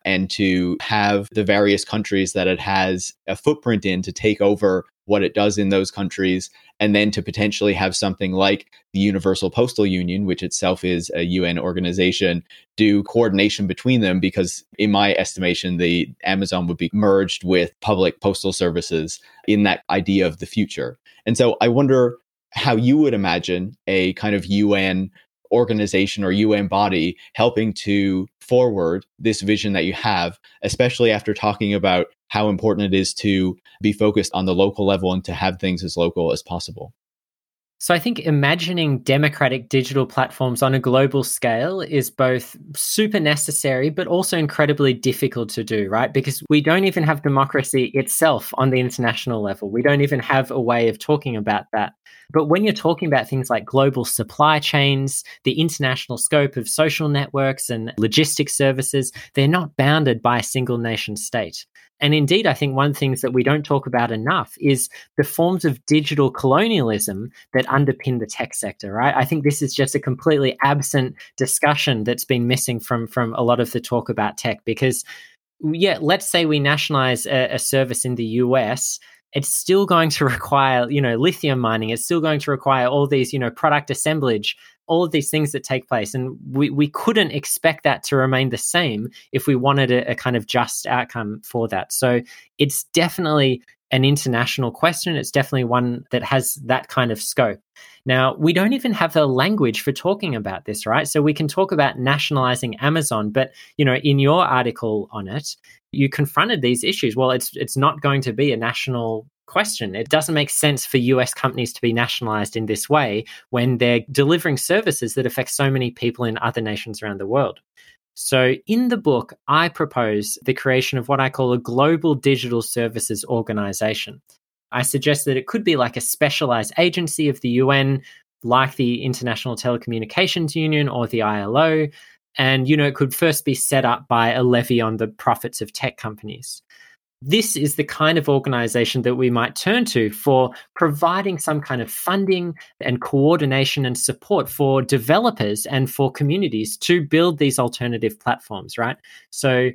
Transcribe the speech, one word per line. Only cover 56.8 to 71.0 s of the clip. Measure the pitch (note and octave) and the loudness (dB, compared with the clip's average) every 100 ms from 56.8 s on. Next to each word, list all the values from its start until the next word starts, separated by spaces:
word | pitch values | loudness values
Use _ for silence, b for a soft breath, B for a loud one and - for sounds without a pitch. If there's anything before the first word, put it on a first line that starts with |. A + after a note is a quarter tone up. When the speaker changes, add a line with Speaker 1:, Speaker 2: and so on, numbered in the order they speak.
| D#3 - D3+ | 0 0 0
Speaker 2:
networks | C#3+ C#3 C#3 C3+ C3+ - | 0 -2 -2 -2 -2 -6
and | A2+ A2+ - | -6 -6 -2
logistics | A2 D3+ D3+ - D3 - | 2 2 2 0 -2 2
services, | C3+ C3+ C3+ C#3 C3 B B | 2 2 -2 -2 -2 B B
they're | - C#3 | 0 2
not | F3+ D#3 - | 2 -2 0
bounded | C3+ D#3 C#3 A2+ | 2 4 2 2
by | A#2+ A#2+ | 2 0
a | |
single | - C3 B2+ A#2 | -2 -4 -2 -2
nation | A#2 A2 - G#2 | -2 -4 -6 -8
state. | - A#2+ E2+ - - b b _ | -6 -6 -6 -10 -18 b b _
And | C#3+ | 2
indeed, | D3+ C#3+ G3 F#3 | 4 4 4 2
I | |
think | C3+ C#3+ | 0 0
one | C3 D3 | 2 0
thing | C#3+ C#3 B2+ | 0 -2 0
that | B2+ | 0
we | B2+ | 2
don't | B2+ D3+ | 2 0
talk | D3 C#3 C3 | 0 -2 0
about | A#2+ A#2+ | -2 -2
enough | A2 B2+ F3+ - - | -2 -2 -2 -4 -2
is | C#3+ C3 - B B - | 0 0 -2 B B 2
the | |
forms | C#3+ - E3+ F#3 D#3+ | 2 4 2 2 0
of | B2+ | -2
digital | - D3+ D3 D3 C3+ | 2 2 2 2 2
colonialism | - C3+ D3 A3+ G3 A#2 G#2 G#2+ F#2+ A#2+ B B | 2 2 4 4 2 2 0 -2 -6 -10 B B
that | B2+ B2+ | -2 2
underpin | C3+ C#3 B2+ C3+ B2 | 2 2 0 -4 -4
the | G#2+ | -4
tech | - A#2 | -6 -8
sector, | - G2+ - G2+ | -6 -8 -8 -8
right? | G#2 C3+ | 0 2
I | C3+ C3 | 2 0
think | D#3+ | 0
this | C#3+ C#3+ | 0 0
is | C3+ | -2
just | - C3+ | -2 -2
a | C#3+ | -2
completely | C3+ B2 E3 D3+ C3 - | -4 -2 0 2 2 2
absent | C#3 D3 - C#3+ | 0 2 0 -2